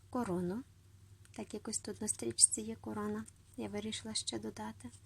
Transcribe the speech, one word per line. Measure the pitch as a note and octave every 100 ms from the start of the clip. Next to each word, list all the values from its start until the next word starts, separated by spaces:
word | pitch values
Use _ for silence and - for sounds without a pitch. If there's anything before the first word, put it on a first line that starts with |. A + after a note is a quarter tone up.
| -
корону, | B3+ A3+ F3 F3 G#3+ - - - - - - - -
так | G#3
як | G#3+ A3+
ось | A3
тут | - G3+
на | G#3+
стрічці | - A#3 - - -
є | G#3+ A3+
корона. | A3+ G#3+ G#3 G#3+ A3 - - -
Я | G#3+
вирішила | G#3 A3 G#3+ A3
ще | G#3+ - A3+
додати. | A3 G#3+ G#3+ - B3 -